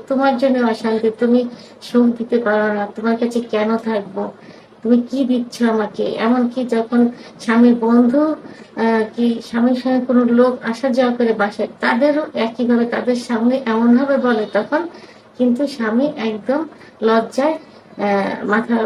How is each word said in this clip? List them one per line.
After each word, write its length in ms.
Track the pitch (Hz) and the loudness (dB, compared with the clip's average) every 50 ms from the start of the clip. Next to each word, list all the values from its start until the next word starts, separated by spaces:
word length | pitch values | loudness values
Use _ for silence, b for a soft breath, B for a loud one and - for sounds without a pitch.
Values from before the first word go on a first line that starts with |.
| - - | -2 -2
"তোমার 300 | 277 262 269 277 262 240 | -2 0 2 2 2 2
জন্য 340 | 277 262 254 247 240 226 | 2 0 2 2 0 0
অশান্তি, 400 | 220 - 220 226 220 220 220 220 220 - | -2 -2 -2 -2 -2 0 0 -2 -2 0
তুমি 300 | 240 240 240 247 247 240 B B B B B B | 0 2 2 2 0 0 B B B B B B
সুখ 240 | - - - 240 240 240 226 - | -10 -2 2 2 4 2 2 0
দিতে 200 | 220 - 247 233 | -4 -2 -2 -2
পারো 360 | 240 208 208 214 214 214 208 | 0 0 0 0 0 0 -2
না, 140 | 208 208 202 - | -2 -4 -6 -8
তোমার 220 | 220 220 226 226 233 | -6 -4 -2 -2 0
কাছে 220 | 247 233 - 233 | -2 -2 -2 -4
কেন 380 | 240 - 214 214 214 220 226 226 | -4 -2 -2 -2 0 0 -2 -2
থাকবো, 540 | - 226 220 202 196 180 190 196 202 202 - B B B B B B B B - - | -2 -4 -4 -4 -6 -6 -8 -8 -8 -8 -10 B B B B B B B B -6 -2
তুমি 180 | 226 247 240 | 2 2 2
কি 240 | 240 - 254 269 269 | 2 0 -2 -2 0
দিচ্ছ 380 | 240 254 240 240 - - - 240 | 0 0 -2 -2 -4 -4 -2 0
আমাকে?" 400 | 226 220 220 202 196 - - 208 | 0 0 0 -2 -4 -4 -4 -4
এমনকি 600 | 196 - 196 214 233 247 254 240 240 - 262 247 | -4 -4 -2 0 2 2 2 2 0 -2 -4 -4
যখন 460 | 240 233 226 226 - 247 240 240 233 B B B B B B | -2 0 -2 -2 0 2 2 2 2 B B B B B B
স্বামীর 360 | - 233 226 233 240 240 240 | -2 0 4 6 6 6 6
বন্ধু, 480 | 226 226 226 240 240 247 240 247 294 302 | 4 2 4 4 4 4 4 4 2 2
আহ, 120 | 311 302 - - B B B B B B 214 226 226 226 220 214 220 - | 2 -2 -4 -8 B B B B B B -2 0 0 2 0 0 -2 -2
কি 260 | 240 240 233 226 226 - | -2 0 0 0 -2 -6
স্বামীর 300 | - 226 233 233 254 254 | -6 -2 0 2 2 2
সঙ্গে 300 | 240 - 262 254 254 247 | 0 0 0 0 0 0
কোনো 200 | - 254 247 247 | 2 2 2 2
লোক 320 | 226 233 240 247 254 247 - - | 4 4 4 4 4 2 -2 -4
আসা 260 | 226 233 - - 269 | -6 -6 -4 -2 -2
যাওয়া 260 | 240 262 254 240 240 | 0 2 2 2 2
করে 180 | - 240 226 208 | 0 0 0 0
বাসায়, 340 | 202 202 208 - - 202 - - - | 0 -2 -2 -2 -4 -6 -6 -6 -4
তাদেরও 460 | 226 240 233 233 285 302 285 302 311 - - | -2 -2 0 2 2 2 2 0 -2 -4 -4
একইভাবে, 520 | 240 220 233 240 - 247 240 240 233 233 | -4 -4 -4 -2 -2 0 0 2 2 0
তাদের 300 | 233 - 220 208 240 247 | 0 -2 -4 -2 -2 -2
সামনে 460 | 240 - - 240 220 233 247 262 262 - | -2 -2 -4 -2 0 0 0 0 0 -2
এমনভাবে 520 | 226 220 226 233 240 240 254 285 277 277 247 | -2 0 2 4 4 4 4 4 2 0 0
বলে, 280 | 247 247 226 214 208 202 - | 0 0 0 0 -2 -2 -2
তখন 340 | 196 220 - 285 311 349 339 B B B B B B B B B - | -2 -2 -2 -2 -4 -4 -4 B B B B B B B B B -2
কিন্তু 300 | 247 247 240 240 285 - | 0 0 2 0 -2 -4
স্বামী 440 | - - 226 214 220 240 285 302 294 - | -4 -4 -4 -2 0 0 0 0 -2 -4
একদম 480 | 220 226 214 208 - - 269 302 330 - B B B B B B | -6 -6 -6 -6 -4 -2 -2 -2 -2 -6 B B B B B B
লজ্জায়, 560 | 214 226 226 226 226 - - 254 277 311 311 - B B B B B - - - | 0 2 2 2 0 -2 -2 -2 0 0 -2 -4 B B B B B -18 -10 -4
আহ, 480 | 202 202 202 196 196 196 - - - | -2 0 0 0 -2 -2 -6 -6 -4
মাথা 400 | 190 208 226 233 - 233 226 220 | -2 -2 -2 0 0 0 0 0